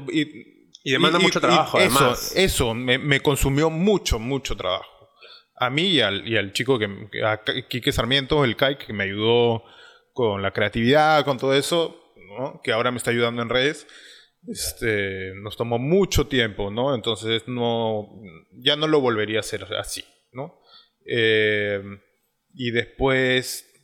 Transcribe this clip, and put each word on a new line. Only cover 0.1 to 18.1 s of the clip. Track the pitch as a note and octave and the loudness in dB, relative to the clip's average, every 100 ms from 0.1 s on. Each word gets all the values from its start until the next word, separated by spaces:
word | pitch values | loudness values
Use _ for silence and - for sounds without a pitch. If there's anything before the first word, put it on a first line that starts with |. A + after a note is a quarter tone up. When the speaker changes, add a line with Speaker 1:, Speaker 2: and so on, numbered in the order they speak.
Speaker 1:
y, | D#3 D3+ - - _ _ - | -4 -4 -8 -20 _ _ -12
Speaker 2:
Y | - | -2
demanda | - D#3 F3 | 2 4 4
Speaker 1:
y, | |
Speaker 2:
mucho | F#3+ F3+ | 2 2
Speaker 1:
y, | |
Speaker 2:
trabajo, | C3 C#3 - B2+ | 4 4 4 2
Speaker 1:
y | |
eso, | F#3+ C#3 | 4 4
Speaker 2:
además. | B2 A#2 - - | 4 0 -2 0
Speaker 1:
eso, | F#3+ - B2 | 0 2 -2
me, | A2+ B2+ C3 | -2 -2 0
me | D3 C#3 | 2 2
consumió | D#3 C3+ C#3 C#3 D#3+ | 2 2 2 2 0
mucho, | D#3+ G3+ F#3 - A#2 | 2 2 2 0 -4
mucho | A#2 C#3 - G2 | -4 -6 -6 -6
trabajo. | F#2 F2+ - - _ _ - - _ - | -4 -4 -6 -20 _ _ -20 -20 _ -4
A | B2 | -2
mí | C#3 | 0
y | F#3+ D3+ | 2 4
al, | G#2 - A2+ | 2 0 -2
y | A2 | -2
al | G2 | -2
chico | - B2 B2+ | -2 0 0
que, | G#2 G2 G#2+ | 0 -6 -10
que, | A2 | -4
a | A2 G#2+ - B2 - | -2 -2 -2 -2 -2
Quique | B2+ C#3+ | -4 -2
Sarmiento, | C3 A#2 C#3 C3 D3+ | 0 2 0 2 2
el | C3 G#2+ | 2 2
Kai, | C#3 C#3+ | 0 -2
que | - | -6
me | G#2 | -4
ayudó | G2 G2+ A2+ A#2+ A#2+ A2+ - - - _ _ | -4 0 2 4 4 2 -6 -20 -20 _ _
con | - A2+ G2 | -2 0 0
la | G2 | -2
creatividad, | - G#2 A#2 A#2 D3 D#3 D#3 | 0 0 2 4 4 6 4
con | C#3 B2 | 2 0
todo | C3+ | 2
eso, | C#3 C3+ E3+ D#3+ - _ - F2+ G#2 | 2 2 0 -2 -6 _ -20 -16 -10
¿no? | C#3 E3 | -10 -8
Que | - | -2
ahora | A2+ B2 | 0 0
me | B2 | -2
está | - | -2
ayudando | A#2 A#2 A#2+ | 0 0 -2
en | A#2 | -2
redes. | B2 C#3 D#3 - - - - _ _ F3 | 0 0 -2 -12 -20 -20 -20 _ _ -14
Este, | - - - A#2+ G#2 G2 F#2+ F#2+ F#2+ | -10 -8 -4 -2 0 -2 -6 -10 -10
nos | G#2 - | -10 -6
tomó | A#2 A#2+ | -2 -2
mucho | C3+ F#3+ F3+ - C3 | 2 2 2 0 0
tiempo, | C3 A2+ G2 G2+ | 0 0 -2 -6
¿no? | G#2+ C3+ | -2 -2
Entonces, | B2 A2+ G#2+ A2 A2+ - | -2 -2 -4 -2 -2 -4
no, | B2 A#2 A#2 A2+ G#2+ G2+ | -4 -2 -2 -2 -4 -8